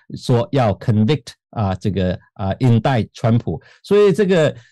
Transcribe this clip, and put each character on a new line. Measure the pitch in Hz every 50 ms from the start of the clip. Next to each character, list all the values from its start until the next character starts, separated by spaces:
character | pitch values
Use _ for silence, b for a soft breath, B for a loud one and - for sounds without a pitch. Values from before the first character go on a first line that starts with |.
| b b - -
说 | - - 123 117 117 -
要 | - 135 120 107 92
convict， | - - - 107 107 110 113 156 147 - - - _ _ _
啊， | - 113 104 95 92
这 | - - 107
个， | 90 95 92 90 90 b b b b
啊， | - 101 95 95
indict | - 139 123 117 113 107 151 135 117 95 - _
川 | - - 113 113 120
普， | - - 82 73 b b b b b
所 | - 202 208
以 | 208 202
这 | 185 208 208
个 | 180 190 170 151 135 - b b b